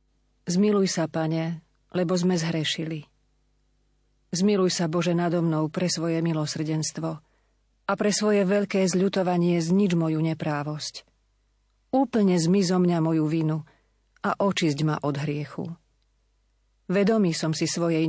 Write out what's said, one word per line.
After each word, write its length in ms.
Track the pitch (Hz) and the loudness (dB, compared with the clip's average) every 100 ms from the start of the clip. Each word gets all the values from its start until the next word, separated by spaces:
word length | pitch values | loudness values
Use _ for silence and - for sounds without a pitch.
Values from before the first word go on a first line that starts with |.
| _ _ _ _ | _ _ _ _
Zmiluj 480 | - 175 208 208 190 | -4 2 2 2 2
sa, 160 | - 160 | 0 -2
Pane, 560 | 160 160 160 165 165 - _ _ | -2 -2 -2 -4 -6 -12 _ _
lebo 240 | 180 180 185 | -4 0 0
sme 160 | 180 | 2
zhrešili. 720 | 180 160 160 151 - 160 160 - _ _ _ _ _ _ _ _ _ _ _ _ | 0 0 -2 -4 -4 -6 -10 -14 _ _ _ _ _ _ _ _ _ _ _ _
Zmiluj 400 | 170 202 202 185 | -2 0 2 0
sa, 160 | - 165 | 0 -2
Bože, 240 | 175 170 | -2 0
nado 240 | 170 175 175 | 0 0 0
mnou 320 | 165 156 156 | 0 0 -2
pre 160 | 180 175 | -2 -4
svoje 320 | - 165 165 | -2 -2 -2
milosrdenstvo 920 | 165 156 151 - 156 156 156 - 165 156 _ _ _ _ _ _ - | -2 -2 -4 -4 -4 -4 -4 -6 -8 -8 _ _ _ _ _ _ -6
a 60 | |
pre 160 | 196 208 | -2 0
svoje 320 | 202 214 202 | 0 2 2
veľké 400 | 185 202 202 196 190 | 2 2 0 0 2
zľutovanie 720 | 185 196 190 180 175 175 175 | 2 0 0 0 2 2 2
znič 320 | 165 185 208 | 2 2 2
moju 240 | 170 160 156 | 2 0 0
neprávosť. 880 | 160 160 160 147 147 147 - - - _ _ _ _ _ _ _ _ | 0 -2 -4 -4 -4 -8 -10 -14 -20 _ _ _ _ _ _ _ _
Úplne 400 | 262 277 226 196 180 | 0 2 2 4 4
zmy 180 | 160 196 175 | 4 4 4
zo 160 | 185 | 2
mňa 160 | 180 170 | 2 2
moju 320 | 160 160 151 | 2 2 0
vinu 320 | 165 156 156 156 _ _ _ _ _ 208 | 0 0 -2 -6 _ _ _ _ _ -4
a 80 | |
očisť 440 | - 196 185 160 139 | 0 0 0 0 0
ma 160 | 156 151 | -2 -2
od 160 | 147 | -4
hriechu. 560 | 143 151 147 147 - 165 170 _ _ _ _ _ _ _ _ _ _ - | -4 -4 -6 -8 -10 -10 -12 _ _ _ _ _ _ _ _ _ _ -4
Vedomý 400 | 185 196 220 185 | 0 2 4 2
som 240 | 156 160 | 0 -2
si 160 | 156 165 | -2 -2
svojej 320 | - 170 160 | -2 0 0